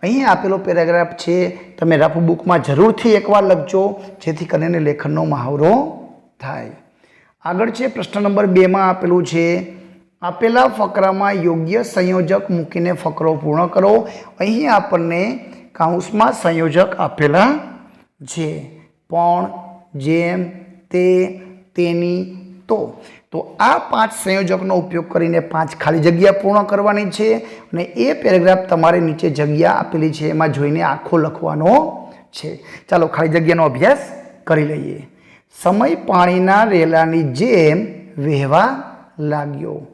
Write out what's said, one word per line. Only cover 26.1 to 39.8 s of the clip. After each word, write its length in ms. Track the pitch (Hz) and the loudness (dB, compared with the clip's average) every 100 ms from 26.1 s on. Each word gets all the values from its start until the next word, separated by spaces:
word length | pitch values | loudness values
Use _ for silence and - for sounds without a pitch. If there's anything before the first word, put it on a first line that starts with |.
| 170 196 | 6 4
પૂર્ણ 320 | 196 196 208 | 4 2 2
કરવાની 420 | 202 202 208 208 208 | 2 0 2 0 -2
છે 300 | 175 214 226 | -2 0 0
અને 460 | - - - 170 | -2 -18 -10 -8
એ 300 | 175 - 180 | -6 -2 0
પેરેગ્રાફ 560 | - - 185 175 185 185 | 0 2 4 6 4 2
તમારે 300 | 165 165 175 | 2 4 4
નીચે 300 | 165 156 175 | 0 0 -2
જગ્યા 420 | 139 147 151 170 | 0 -2 0 2
આપેલી 420 | - - 165 156 | 0 -2 -2 -2
છે, 160 | 151 151 | -2 -4
એમાં 220 | 156 160 | -2 -2
જોઈને 300 | 135 143 156 | 0 -2 0
આખો 360 | 170 151 - 170 | -2 -4 -2 0
લખવાનો 880 | 151 - - 156 160 262 320 - - - _ | 0 -4 -4 0 4 4 2 -8 -18 -20 _
છે. 280 | - 151 - - - _ | -16 -14 -14 -18 -20 _
ચાલો, 180 | 156 160 | 0 0
ખાલી 220 | - 160 | 0 0
જગ્યાનો 340 | 160 160 170 | 2 2 2
અભ્યાસ 340 | 160 127 180 285 - - - - - | 2 2 2 2 0 -16 -20 -18 -2
કરી 180 | 160 151 | 0 0
લઈએ. 420 | 151 - - 143 _ _ _ _ - | -4 -8 -12 -16 _ _ _ _ -4
સમય 340 | - 196 262 339 | 0 2 0 -2
પાણીના 680 | - 185 180 185 185 196 | 0 2 4 2 2 4
રેલાની 600 | 226 190 160 160 160 165 | 4 2 4 4 2 2
જેમ 640 | 156 123 226 220 156 160 220 - - - | -2 -2 2 4 4 2 -2 -10 -16 -6
વહેવા 680 | 143 143 139 151 226 269 277 - - - | -2 -2 2 2 2 -2 -10 -18 -20 -8
લાગ્યો. 600 | 151 147 147 143 151 - | -6 -4 -6 -8 -10 -12